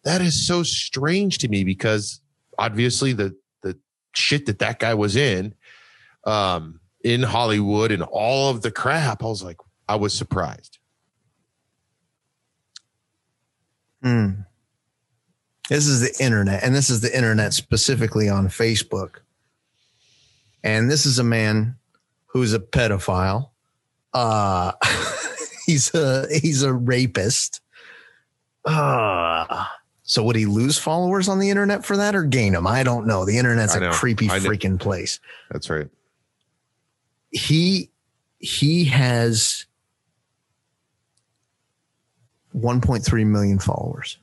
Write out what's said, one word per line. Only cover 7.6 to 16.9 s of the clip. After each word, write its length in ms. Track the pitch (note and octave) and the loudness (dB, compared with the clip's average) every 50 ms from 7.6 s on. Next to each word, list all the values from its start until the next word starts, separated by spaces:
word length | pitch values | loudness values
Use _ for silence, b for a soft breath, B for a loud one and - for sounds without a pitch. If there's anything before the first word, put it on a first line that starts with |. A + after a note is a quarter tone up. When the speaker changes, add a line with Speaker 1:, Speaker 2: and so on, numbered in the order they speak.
| G#2 G2 G#2 G#2 A2 A2+ G#2+ | 2 0 0 0 2 0 0
Speaker 1:
and 100 | F2 D#2+ | -2 -4
all 460 | - - G#2 G#2+ A#2 C3 C3+ C#3 C#3 | -4 -2 -2 0 0 2 2 2 0
of 100 | B2+ A2 | 0 -2
the 80 | G#2+ A#2 | -4 -6
crap, 520 | - - - C3 C#3+ E3 D#3 B2+ G#2 - - | -4 -2 -2 -2 0 0 -2 -2 -4 -4 -6
I 40 | |
was 140 | A2+ A2 F#2+ | -8 -6 -8
like, 160 | F#2+ F2+ E2+ - - _ _ _ _ | -10 -14 -16 -18 -20 _ _ _ _
I 80 | - G#2 | -4 -2
was 180 | G#2+ G2+ G2+ - | -2 0 -2 -2
surprised. 640 | - F#2 - - F#2+ E2+ C#2+ - - - - - _ _ _ _ _ _ _ _ _ _ _ _ _ _ _ _ _ _ _ _ _ _ _ _ _ _ _ _ _ _ _ _ _ _ _ _ _ _ _ _ - _ _ _ _ _ _ _ _ _ _ _ _ _ _ _ _ _ _ _ _ _ _ _ _ | -6 -6 -4 -4 -4 -4 -4 -8 -16 -20 -20 -20 _ _ _ _ _ _ _ _ _ _ _ _ _ _ _ _ _ _ _ _ _ _ _ _ _ _ _ _ _ _ _ _ _ _ _ _ _ _ _ _ -20 _ _ _ _ _ _ _ _ _ _ _ _ _ _ _ _ _ _ _ _ _ _ _ _
Speaker 2:
Hmm. 280 | C3 B2+ A#2+ A2+ G#2+ G2 F#2+ G2+ F#2 _ _ _ _ _ _ _ _ _ _ _ _ _ _ _ _ _ _ _ _ _ _ _ - - | 0 2 2 4 2 2 0 -4 -10 _ _ _ _ _ _ _ _ _ _ _ _ _ _ _ _ _ _ _ _ _ _ _ -6 -2
This 160 | C3+ D3 D3 | 0 0 2
is 160 | D3 C#3 A#2+ | 2 2 0
the 220 | A#2+ - - - C3+ | 0 -2 -2 0 0
internet, 400 | B2+ A2+ G#2 G2 G2 G2 F#2+ - | 2 2 2 2 2 0 0 0
and 100 | B2+ C3 | 0 2
this 160 | C#3 C3 | 2 2
is 120 | - | 0